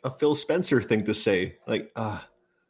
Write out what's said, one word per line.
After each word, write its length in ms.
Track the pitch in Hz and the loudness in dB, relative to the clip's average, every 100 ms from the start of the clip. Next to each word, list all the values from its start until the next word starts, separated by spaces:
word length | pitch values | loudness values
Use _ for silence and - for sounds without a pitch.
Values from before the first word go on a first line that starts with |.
a 80 | 131 | -10
Phil 240 | 135 147 | 0 2
Spencer 480 | 147 - 165 175 127 | 2 0 -2 2 2
thing 220 | - 110 | 2 0
to 100 | 104 | 0
say. 440 | 104 110 90 92 - - | 0 2 2 0 -6 -4
Like, 260 | 110 - | -4 -4
uh, 260 | 117 110 110 - _ _ _ | -8 -6 -8 -14 _ _ _